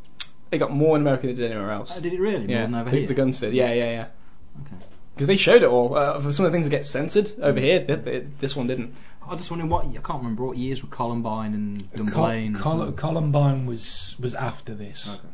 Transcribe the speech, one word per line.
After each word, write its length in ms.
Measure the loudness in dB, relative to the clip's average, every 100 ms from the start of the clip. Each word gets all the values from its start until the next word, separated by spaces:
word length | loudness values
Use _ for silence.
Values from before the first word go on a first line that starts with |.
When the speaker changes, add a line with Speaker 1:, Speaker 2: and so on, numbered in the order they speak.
| -8 -6 -6 -8 -4
Speaker 1:
It 80 | 0
got 100 | 2
more 260 | 4 6 6
in 40 |
America 220 | 4 2
than 80 | 0
it 80 | -2
did 100 | -2
anywhere 200 | -2 -4
else. 220 | -4 -6 -6
Speaker 2:
Oh, 20 |
did 140 | -4
it 60 | 0
really? 260 | 0 0 -2
Speaker 1:
Yeah. 140 | -2
Speaker 2:
More 80 | 0
than 80 | -2
over 140 | 0
Speaker 1:
The, 60 | 0
Speaker 2:
here? 80 | 2
Speaker 1:
the 60 | 2
guns 240 | 2 0
did. 140 | 0 2
Yeah, 180 | 4
yeah, 120 | 2 0
yeah. 140 | -2 -6 -10 -10 -10 -10 -10 -10
Speaker 2:
Okay. 180 | -10 -10 -10 -8 0
Speaker 1:
'Cause 100 | 4
they 80 | 4
showed 260 | 8 8
it 60 | 8
all. 280 | 6 4 4
Uh, 240 | 2 2
for 120 | 0
some 140 | 2 4
of 60 |
the 40 | 4
things 100 | 2
that 60 |
get 140 | 0 0
censored 460 | -2 2 2 2 2
over 180 | 2 4
Speaker 2:
Mm. 40 |
Speaker 1:
here, 220 | 4 4 2
th-, 180 | -2 -2
th-, 200 | -6 -6 -4
this 160 | -4 -2
one 120 | -2
didn't. 280 | -2 -6 -10 -12 -10 -8
Speaker 2:
I 60 | -8
just 160 | -6
wondering 180 | -4 0
what, 160 | 2 2
I 40 |
can't 260 | 0 -4 -4
remember 220 | -4 -4 -4
what 120 | -4
years 240 | -4 -4
were 80 | -6
Columbine 640 | -4 -2 -2 -2 -4 -4
and 380 | -4 -4 -6 -8
Speaker 3:
Col-, 120 | -4 -2
Speaker 2:
Dunblane 400 | 2 0 0 -2
and 80 | -2
Speaker 3:
Col-, 260 | 0 0
Speaker 2:
stuff. 140 | -2 -4
Speaker 3:
Columbine 720 | -2 0 2 4 4 2 -2
was, 500 | -4 -6 -6 -8 -6
was 140 | -6
after 400 | -4 -6 -6 -8
this. 340 | -10 -10 -10 -10
Speaker 2:
Okay. 120 | -10 -6